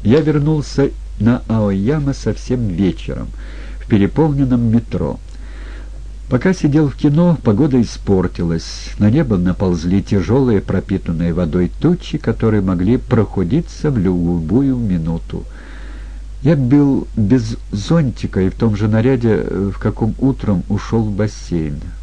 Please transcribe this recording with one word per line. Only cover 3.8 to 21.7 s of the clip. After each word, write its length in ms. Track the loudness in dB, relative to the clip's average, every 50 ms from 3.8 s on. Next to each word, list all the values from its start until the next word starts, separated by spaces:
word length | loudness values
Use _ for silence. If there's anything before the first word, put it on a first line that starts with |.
в 60 | -2 2
переполненном 840 | 2 4 4 2 2 2 2 2 2 2 2 2 2 2 2 4
метро. 480 | 2 2 0 0 -4 -2 -2 -2 -4 -6 -10 -14 -14 -14 -14 -14 -12 -12 -12 -12 -12 -12 -14 -14 -14 -14 -14 -14 -14 -14 -6 -2
Пока 240 | -2 0 2 2 0
сидел 340 | 2 2 2 2 4 2 2
в 60 | -2
кино, 420 | 0 2 2 4 4 4 4 2 2 2
погода 380 | 0 2 4 2 2 4 2
испортилась. 1080 | 2 2 -2 -8 -2 0 2 2 2 0 -2 -2 -2 -2 -2 -2 -4 -8 -12 -12 -12 -12 -2 2
На 100 | 2 4
небо 280 | 4 4 2 2 2 2
наползли 640 | 2 0 0 0 0 0 0 0 0 0 0 0
тяжелые, 600 | 0 0 0 0 2 2 2 2 4 4 2 2
пропитанные 720 | 0 0 -2 -2 -2 -2 -4 -4 -2 -2 -2 -2 0 0 0
водой 380 | 0 0 0 2 0 0 0 -2 0
тучи, 380 | 2 2 2 2 -2 -6 -8 -4
которые 440 | -2 -2 -2 0 0 2 2 2
могли 360 | 2 0 0 0 2 2 2 0
прохудиться 960 | 2 0 2 2 2 0 0 -2 -2 0 0 0 -2 -2 -10 -4 -2 -2
в 60 | 0 2
любую 800 | 2 2 2 2 2 0 0 0 -2 2 2 2 2 2 0 0
минуту. 680 | 0 0 0 0 0 -2 -4 -4 -6 -8 -10 -10 -10 -10 -14 -16 -16 -16 -16 -14 -14 -12 -12 -12 -12 -12 -12 -12 -12 -14 -12 -2 2
Я 120 | 2 4
был 520 | 4 4 4 4 6 6 4 2 0 -2 -4 -2
без 420 | 0 2 4 4 2 2 0 -6 -8 -8 -6
зонтика 680 | -6 -6 -2 2 2 2 2 2 -2 -4 -6 -4 0 0
и 80 | 0 0
в 60 | 0
том 200 | 2 0 0 2
же 120 | 2 0 2
наряде, 500 | 2 4 4 4 2 4 4 2 2 2
э, 320 | 0 -2 -2 -2 -2 -2 -4
в 60 | -2
каком 340 | -2 -4 -2 0 -2 -2 -2 0
утром 440 | 0 0 0 0 0 0 0 0 0 -2
ушел 320 | -4 -4 -2 -2 0 0
в 100 | 0 0
бассейн 680 | 0 -2 -2 -2 -4 -8 -8 -4 -4 -2 -2 -2